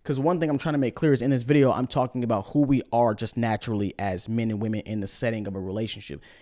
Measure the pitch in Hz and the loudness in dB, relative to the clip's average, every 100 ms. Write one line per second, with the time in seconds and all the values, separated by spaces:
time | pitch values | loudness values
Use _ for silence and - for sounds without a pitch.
0 | - 135 147 175 160 143 165 147 123 - | -4 0 0 2 0 0 0 0 0 2
1 | 160 131 123 131 117 147 131 107 131 139 | 2 4 2 0 4 4 4 2 0 0
2 | 127 127 117 107 98 147 143 135 - 117 | -2 -2 0 -2 0 2 4 2 2 2
3 | 120 104 113 - 117 107 - 107 101 - | 2 2 -4 -2 0 0 -2 -2 -2 -2
4 | 101 92 - 113 113 104 110 107 - 107 | -4 -4 -2 -2 0 -2 -2 -4 -4 -4
5 | 98 - 120 110 98 95 92 101 113 107 | -4 -2 -2 -2 -4 -6 -4 -4 -4 -6
6 | - 71 - - | -12 -14 -16 -20